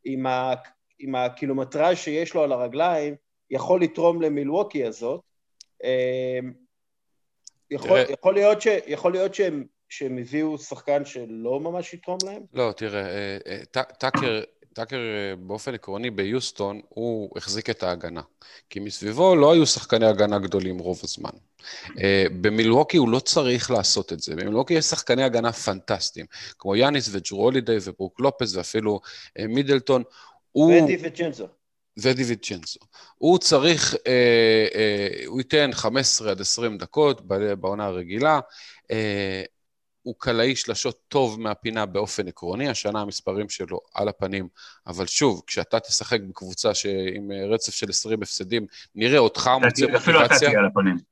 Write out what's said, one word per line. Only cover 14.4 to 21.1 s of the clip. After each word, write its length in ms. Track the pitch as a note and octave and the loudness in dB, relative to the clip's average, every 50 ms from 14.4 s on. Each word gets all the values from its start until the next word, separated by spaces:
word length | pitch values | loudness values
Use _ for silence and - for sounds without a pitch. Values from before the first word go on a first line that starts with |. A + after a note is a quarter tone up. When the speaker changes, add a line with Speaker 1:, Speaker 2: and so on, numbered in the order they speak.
| - _ _ _ _ _ _ | -6 _ _ _ _ _ _
Speaker 2:
טאקר, 240 | - A2+ A2 C3 | -12 -10 -8 -8
אה, 380 | B2+ A#2 A2+ G#2+ G#2 G2+ G2 F#2+ | -8 -6 -6 -6 -6 -6 -6 -8
באופן 380 | F#2 F#2 F#2 G2+ G#2+ - C#3 B2 | -10 -10 -12 -10 -8 -8 -10 -10
עקרוני 360 | G#2+ - - G2 G#2 A#2 B2 | -10 -10 -10 -10 -8 -8 -6
ביוסטון, 720 | A2 G2 G2 G2 A#2 C3 B2 - - - G#2 G2 G2+ G#2 - _ | -4 -4 -4 -2 -2 -4 -4 -6 -6 -6 -6 -6 -6 -10 -16 _
הוא 400 | - A2 A#2 A#2+ A2+ A2 G#2 F#2+ - | -8 -6 -4 -4 -4 -4 -6 -8 -10
החזיק 320 | - - G2 G2 A2 - - | -12 -8 -6 -8 -6 -4 -6
את 140 | A2+ - F#2+ | -6 -4 -2
ההגנה. 380 | F2+ F2+ E2+ E2 E2 E2+ E2 C#2+ _ _ _ - - - - _ _ | -4 -4 -4 -8 -10 -10 -12 -14 _ _ _ -20 -20 -20 -20 _ _
כי 100 | - G2+ | -12 -10
מסביבו 560 | G2+ G#2 - - G2 G#2+ G#2+ C3+ F3+ F#3+ F3+ | -10 -10 -10 -8 -8 -6 0 4 6 6 8
לא 180 | D#3+ C#3+ D3+ E3 | 8 8 8 8
היו 120 | E3 D#3 | 8 6
שחקני 400 | - - - - - - A2 A2+ | 4 2 -2 0 0 2 6 6
הגנה 340 | A2 G#2+ F#2+ G#2 G#2 G#2 G2+ | 6 6 6 4 2 2 0
גדולים 380 | F#2+ F#2+ G#2 G2 F#2+ F#2 F#2 | -2 0 -2 0 0 -2 -6
רוב 220 | F2+ F2 F2+ F2+ - - | -6 -4 -6 -6 -6 -6
הזמן. 260 | - | -12